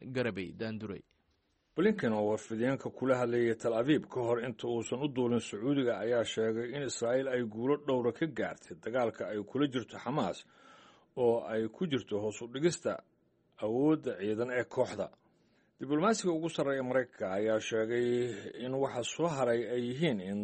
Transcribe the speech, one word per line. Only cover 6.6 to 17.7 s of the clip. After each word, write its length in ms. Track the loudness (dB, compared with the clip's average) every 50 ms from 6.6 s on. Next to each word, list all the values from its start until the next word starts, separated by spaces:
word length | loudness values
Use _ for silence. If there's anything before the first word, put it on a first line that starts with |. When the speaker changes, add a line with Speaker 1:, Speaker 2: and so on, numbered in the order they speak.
| -2 -4 -4
Speaker 2:
in 80 | -4 -4
Israa'iil 460 | -4 -4 -2 0 2 2 2 2 2
ay 140 | 0 0 0
guulo 320 | -2 -4 -2 0 2 2 0 2
dhowra 260 | 0 0 2 2 0 0
ka 140 | 0 -2
gaartay 480 | -2 -2 -2 -4 -4 -4 -8 -12 -16 -16 -10 -8
dagaalka 460 | -2 0 0 0 0 0 -4 -6 -4
ay 80 | -4 -4 -4
kula 200 | -2 0 2 2 2
jirto 300 | 2 -2 -4 -4 -10 -8 -6
Xamaas, 400 | -4 -2 0 0 0 -2 -4 -10 _ -20 -20 -20 -20 -20 -20 -20 -20 -20 -20 _ _ -4
oo 280 | 2 2 4 4 2 0
ay 220 | -2 -2 -2 -2 -2
ku 180 | -2 -4 -2
jirto 320 | 0 0 -2 -2 -2 -4 -2
hoos 240 | -2 -2 -4 -6 -10
u 40 | -8
dhigista 480 | -6 0 0 0 0 2 -2 -2 -2 -2 -8 _ _ _ _ _ _ _ _ _ _ -4 -2
awoodda 540 | 0 2 4 4 4 4 4 2 -4 -6 -4
ciidan 320 | -2 -2 0 0 -2 0
ee 140 | 0 -2 -2
kooxda. 460 | -2 2 0 0 0 0 -6 -6 -6 -6 _ _ _ _ _ _ _ _ _ _ _ _ -10
Diblomaasiga 520 | -4 0 2 4 4 4 2 2 2 0 0
ugu 160 | 0 -2 -4
sarreeya 340 | -2 -2 0 0 0 0 0
Maraykanka 440 | 2 2 2 0 0 -4 -6 -4 -2 0
ayaa 240 | 2 2 2 2 2
sheegay 480 | 0 0